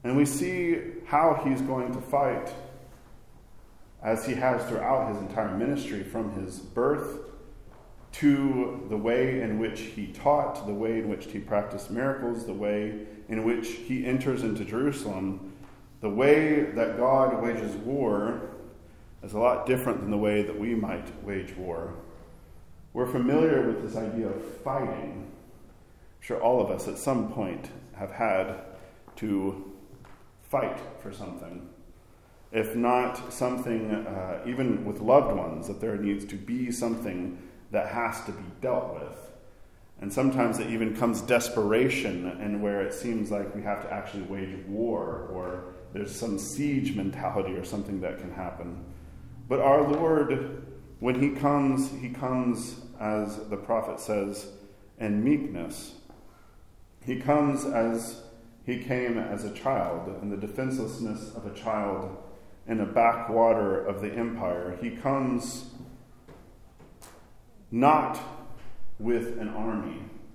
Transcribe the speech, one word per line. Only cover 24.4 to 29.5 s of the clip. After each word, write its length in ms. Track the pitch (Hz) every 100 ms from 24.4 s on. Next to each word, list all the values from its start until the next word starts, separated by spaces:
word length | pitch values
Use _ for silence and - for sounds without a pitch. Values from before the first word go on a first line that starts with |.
| - -
fighting. 640 | 135 135 110 92 - 95 101
I'm 960 | - - - - - - - - -
sure 200 | - 120
all 200 | 117 123
of 100 | 101
us 180 | - -
at 100 | -
some 320 | - 123 107
point 360 | - 95 85 - - -
have 160 | - 98
had 520 | - 110 95 95 - - - - - - -
to 480 | 107 101 95